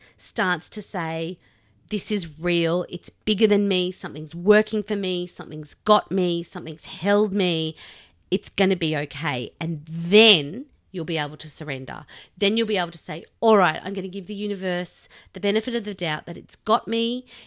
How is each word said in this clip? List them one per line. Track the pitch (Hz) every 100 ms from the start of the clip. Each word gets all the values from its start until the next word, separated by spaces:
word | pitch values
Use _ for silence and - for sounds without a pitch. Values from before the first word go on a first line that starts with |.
| _ _
starts | - - 185 175 -
to | -
say, | - 190 165 165 165 185 _ _ _ _ -
"This | 208 -
is | 208 170 151
real, | 175 170 165 175 -
it's | - -
bigger | - - 196 214
than | 202 202
me, | 185 180
something's | 185 180 147 156
working | 170 180 208 214 214
for | 208 208
me, | 190 180 175
something's | - 156 156 147
got | - - 208 -
me, | 190 180 170
something's | 170 180 139 156 -
held | 170 180 208 208
me, | 202 185 160 160 156 - - - _ -
it's | 190 -
gonna | - 190 180
be | 160 151
okay." | 147 139 156 135 123 -
And | 165 156 160
then | 165 170 208 226 175 143 202 302 _ _
you'll | 185
be | 160 160
able | 147 151
to | 160
surrender. | - 147 131 131 58 - - - -
Then | 214 226
you'll | 220
be | 196
able | 170
to | 170
say, | - 165 - -
"All | 226 214
right, | 175 156
I'm | 190
gonna | 196 185
give | 196 180
the |
universe | 202 208 196 185 180 180 - - - -
the | 180
benefit | 202 214 220
of | 233
the | 208
doubt | 196 165 151 -
that | 170
it's | - -
got | - 214 -
me, | 226 233 247 247 -